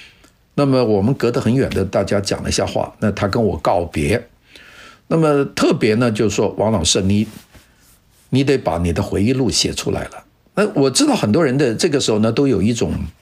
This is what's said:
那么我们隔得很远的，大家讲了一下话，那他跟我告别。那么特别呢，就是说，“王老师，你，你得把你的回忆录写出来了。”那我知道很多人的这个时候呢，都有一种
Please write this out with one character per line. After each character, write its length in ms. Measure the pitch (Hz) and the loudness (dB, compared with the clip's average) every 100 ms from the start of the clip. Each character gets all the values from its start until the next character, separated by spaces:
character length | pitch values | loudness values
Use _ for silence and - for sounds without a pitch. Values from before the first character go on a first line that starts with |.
| - _ - _ _ | -20 _ -20 _ _
那 100 | - | -2
么 180 | 143 131 | 2 2
我 180 | 113 104 | 2 2
们 100 | 104 | 2
隔 160 | 139 117 | 0 0
得 100 | 131 | 0
很 140 | 107 | 0
远 140 | 131 117 | 2 0
的， 140 | 95 | -2
大 200 | 95 - | -2 0
家 160 | 98 101 | 0 -2
讲 220 | 98 - | -2 -4
了 60 | 101 | -4
一 40 | |
下 120 | - | -2
话， 300 | 95 107 - - | -2 -4 -6 -4
那 100 | 107 | -4
他 160 | 101 104 | -2 -2
跟 180 | 117 | 0
我 120 | 107 80 | 0 0
告 260 | 131 95 | 0 0
别。 440 | 85 - 73 104 - _ _ - - - - - - | -2 -2 -2 -2 -4 _ _ -20 -20 -20 -20 -16 -4
那 80 | 165 | 2
么 280 | 156 143 139 | 2 2 0
特 280 | - 320 | 0 0
别 200 | 139 117 110 | 2 2 2
呢， 140 | 123 | 0
就 180 | 107 110 | 0 0
是 80 | - | 0
说 120 | 107 - | 0 0
，“王 140 | 104 | 0
老 120 | 107 | 0
师， 200 | 82 113 | 0 0
你， 240 | 95 101 110 - - - _ _ _ _ _ _ - | 2 0 0 -6 -20 -20 _ _ _ _ _ _ -4
你 140 | 131 | 0
得 120 | 135 131 | 2 0
把 220 | 98 85 | 0 -2
你 140 | 87 | -2
的 100 | 80 | -2
回 200 | 98 87 | -2 0
忆 100 | 104 | 0
录 180 | 131 120 | 0 0
写 220 | - - | 0 -2
出 160 | - - | -4 -6
来 140 | 85 | -6
了。” 200 | - - - _ _ | -8 -16 -20 _ _
那 120 | - 208 | -2 -2
我 140 | - 135 | 2 0
知 160 | 131 | 2
道 100 | 294 | 0
很 160 | 240 104 | 0 2
多 140 | 110 | 2
人 140 | 131 131 | 2 2
的 160 | 135 | 0
这 160 | 110 180 | 0 0
个 80 | 143 | 0
时 120 | 117 | 0
候 80 | 107 | 0
呢， 100 | 110 | 0
都 160 | 113 139 | 2 2
有 160 | 98 | 2
一 100 | 101 | 0
种 220 | 120 85 - 76 - | 0 -2 -4 -8 -12